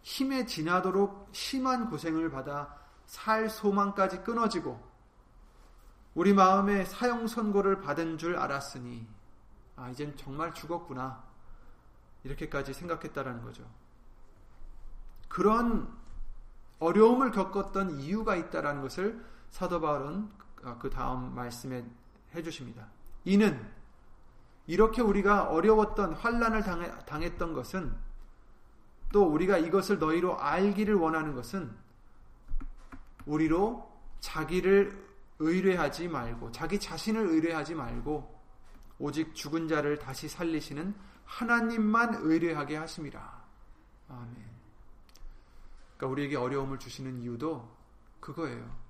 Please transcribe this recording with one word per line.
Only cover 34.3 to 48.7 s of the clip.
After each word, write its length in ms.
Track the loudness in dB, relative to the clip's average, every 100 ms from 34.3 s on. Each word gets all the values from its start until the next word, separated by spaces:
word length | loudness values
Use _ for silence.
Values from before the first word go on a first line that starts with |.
| -6 0 2 6 6 6 -2 -16 -20 -20 -2
의뢰하지 720 | 2 4 4 4 0 -2 -4
말고, 440 | -4 -4 -6 -8
자기 280 | -6 -2 -2
자신을 480 | -4 -4 -2 0 4
의뢰하지 480 | 4 4 -2 -4 -6
말고, 580 | -6 -6 -4 -4 -6 -18 -20 -20 -18 -18 -18 -6
오직 380 | -4 -2 -4 -6
죽은 320 | -4 -2 0
자를 320 | 0 2 -2
다시 300 | -4 -10 -10
살리시는 680 | -4 -2 -2 -4 -6 -6 -8 -12 -20 -14
하나님만 880 | -6 0 2 2 2 4 4 2 0
의뢰하게 640 | 2 4 2 -2 -4 -4
하심이라. 680 | -6 -10 -10 -12 -16 -16 -20 -20 -20 -20 -20 -20 -18
아멘. 260 | -14 -14 -14 -16 -20 -20 -20 -20 -20 -20 -16 -14 -14 -20 -20 -18 -18 -18 -8
그러니까 100 | -4
우리에게 300 | -2 -2 -2
어려움을 420 | 0 -2 -2 -6
주시는 400 | -8 -10 -8 -6
이유도 560 | -6 -4 -4 -6 -10 -20 -20 -20 -20 -16
그거예요. 560 | -12 -8 -6 -8 -8